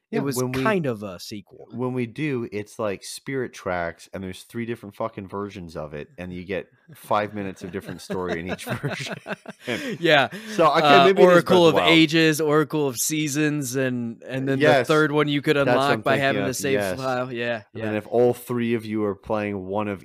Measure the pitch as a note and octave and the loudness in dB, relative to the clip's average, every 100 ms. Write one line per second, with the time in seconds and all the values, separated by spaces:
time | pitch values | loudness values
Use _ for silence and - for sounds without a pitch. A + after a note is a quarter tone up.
0 | _ - C#3 B2 B2+ B2+ C3+ G3+ C#3+ A2 | _ -4 -2 -2 -2 -2 0 0 -2 -6
1 | G2+ F2+ - G#2+ - - - A#2 B2+ B2+ | -8 -12 -12 -14 -16 -20 -16 -8 -4 -4
2 | A#2+ G#2+ D3+ B2+ A#2 G#2 G#2 - A2 F#2+ | -6 -4 -4 -4 -4 -8 -10 -6 -6 -6
3 | - - - C3+ A#2 - G2+ F2+ E2+ E2+ | -10 -14 -8 -6 -6 -8 -6 -4 -4 -8
4 | - G2 F#2+ F#2 - A#2+ A2+ A#2 G2+ - | -14 -12 -10 -12 -12 -10 -8 -8 -12 -8
5 | A2+ - F#2+ G2 G2+ G2 E2+ D#2+ D2+ D2 | -8 -8 -12 -10 -10 -12 -14 -12 -12 -12
6 | - - F2+ F2+ F2+ F#2 - _ _ D#3 | -14 -14 -12 -12 -8 -8 -8 _ _ -16
7 | - G#2+ G#2 G#2 G2 F#2 F#2+ F#2+ - F2 | -2 -2 -2 -6 -8 -10 -12 -10 -10 -12
8 | - F#2+ F2+ E2+ F2+ - - A3 C#3 - | -10 -6 -6 -6 -6 -10 -8 -8 -6 -8
9 | C#3 G#3 - G3+ - - - A#3 C#4 F3+ | -10 -12 -12 -14 -14 -14 -8 -6 -6 -4
10 | E3+ D3+ B2 F#3+ A3 G#3+ D#3+ D3+ D3+ C#3+ | 2 4 2 -4 -6 0 2 4 6 8
11 | C#3 F#3+ F3+ F3 - F3+ E3+ E3+ F3+ E3 | 8 8 8 8 6 6 6 6 6 6
12 | D#3+ E3 D#3+ D3+ D#3 D3+ C#3+ D#3 C#3+ A2+ | 6 6 4 4 2 2 2 0 -2 -2
13 | - D#3 D3+ C3+ D3+ D3 C3 C3 C3 B2 | -4 -2 -2 0 0 0 -4 -2 -2 -2
14 | A#2+ A#2 D#2 C3 C3+ C3+ D3 C#3+ A#2+ D#3 | -6 -8 -8 -4 -2 2 4 4 4 2
15 | D3+ D3 D3 C#3+ D#3 D3 C3 B2 C#3 C3+ | 2 2 0 0 2 2 2 2 2 0
16 | G#2+ C3+ C#3 A2 G2+ B2+ - G3+ G2 F#2 | 0 0 0 0 -4 -4 -2 0 -2 -4
17 | C3 B2+ B2+ A#2+ A#2+ A#2 - A2 A2 G#2+ | -4 -4 -4 -6 -6 -6 -8 -10 -6 -6
18 | G#2 A#2+ B2 A#2+ - B2 A#2 A#2 G#2+ G#2+ | -2 2 2 2 -4 -4 -2 -2 -2 -4
19 | G#2 F#2+ - G#2+ G#2 G2+ F#2 G2+ G#2+ G2 | -2 -4 -4 -4 -4 -6 -6 -4 -4 -6